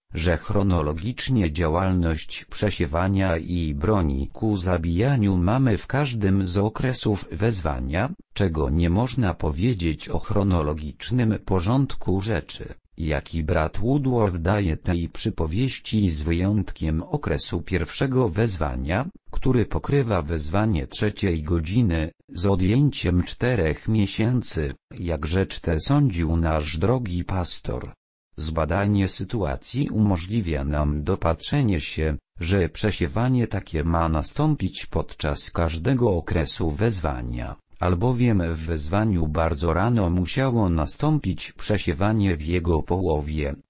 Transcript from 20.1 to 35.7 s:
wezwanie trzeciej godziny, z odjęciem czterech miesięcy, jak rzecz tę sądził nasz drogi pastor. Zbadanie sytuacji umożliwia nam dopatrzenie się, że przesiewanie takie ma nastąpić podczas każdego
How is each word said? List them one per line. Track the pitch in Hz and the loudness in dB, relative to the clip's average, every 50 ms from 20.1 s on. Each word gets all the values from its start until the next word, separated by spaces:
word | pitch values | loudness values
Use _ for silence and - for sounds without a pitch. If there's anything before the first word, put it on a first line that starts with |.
| 107 90 | 0 0
wezwanie | 76 71 85 80 76 76 78 98 107 113 104 78 65 - | 0 -2 -4 -4 -4 -2 0 2 2 2 2 0 0 -2
trzeciej | - - - 107 104 - - 98 85 80 76 | -2 -2 0 0 0 0 0 0 0 0 0
godziny, | 78 87 85 78 76 95 120 123 101 82 80 78 78 - _ _ _ | 0 0 0 0 0 2 2 2 4 2 0 -2 -4 -6 _ _ _
z | - 87 87 | -8 -2 0
odjęciem | 101 98 90 95 92 107 131 147 143 110 - - 92 90 90 85 | 2 2 4 4 4 4 4 4 2 2 0 0 2 2 2 2
czterech | - - - - 123 127 110 85 78 73 - - - | 0 -2 -2 0 0 2 2 2 0 0 -2 -2 0
miesięcy, | 110 110 101 95 - - 110 117 127 123 - - - 85 76 69 - - _ _ - - | 2 2 2 0 0 0 0 2 2 2 0 0 -2 -2 -4 -4 -6 -10 _ _ -12 -8
jak | 92 85 82 73 73 | -6 -4 -4 -4 -2
rzecz | 76 82 92 95 - - - | 0 0 0 0 0 -2 -4
tę | - - 82 78 | -2 -2 0 0
sądził | - - 135 147 143 127 95 85 82 78 82 82 | 0 2 2 4 4 2 2 0 0 0 2 2
nasz | 82 80 78 78 76 76 76 80 | 2 2 0 0 -2 -2 -2 0
drogi | 85 98 127 131 123 95 87 87 85 | 0 2 2 0 0 -2 -4 -4 -4
pastor. | - 104 92 87 - - - - - 113 62 - - - - _ _ _ _ _ _ _ - | -2 -2 -2 -2 -2 -4 -4 -4 -6 -6 -6 -8 -10 -14 -18 _ _ _ _ _ _ _ -8
Zbadanie | 78 78 80 80 80 76 82 95 101 101 104 101 98 92 | -6 -4 -2 -2 0 0 0 0 2 2 2 2 2 2
sytuacji | - - 98 - - 117 95 76 65 - - - - 123 147 - | 0 -2 -4 -4 -4 -2 -2 -2 -4 -4 -6 -6 -4 -2 -2 0
umożliwia | - 208 214 104 95 85 80 90 107 117 104 87 78 71 69 | 2 2 4 4 2 0 -2 -2 -2 -2 -2 0 -2 -2 -2
nam | 71 73 73 76 73 73 76 73 | 0 0 0 0 0 0 0 -2
dopatrzenie | 76 92 95 - 85 82 - - - - 147 139 113 92 78 | -2 -2 0 0 0 0 0 -2 -2 0 0 2 2 0 0
się, | 71 - - - 78 78 76 71 - _ _ - | -2 -4 -4 -2 -2 -2 -2 -4 -6 _ _ -8
że | 85 80 92 101 90 80 | -2 0 2 2 2 0
przesiewanie | - - - 107 95 - - 80 - 107 120 127 131 123 117 104 | 0 -2 -2 -2 0 0 -2 -2 0 0 0 2 2 2 0 0
takie | - 98 - - - 80 73 | -2 -6 -6 -4 -4 -2 0
ma | 82 82 85 82 82 | 0 2 2 2 2
nastąpić | 78 78 73 - - - 147 156 151 - - 90 - - - | 2 0 0 -2 0 0 2 2 2 0 0 -4 -4 -6 -8
podczas | - - 82 78 - - - - 78 73 - - - | -4 -2 -2 -2 -2 -6 -4 -2 -2 0 0 -2 -2
każdego | - - 85 82 | 0 0 0 0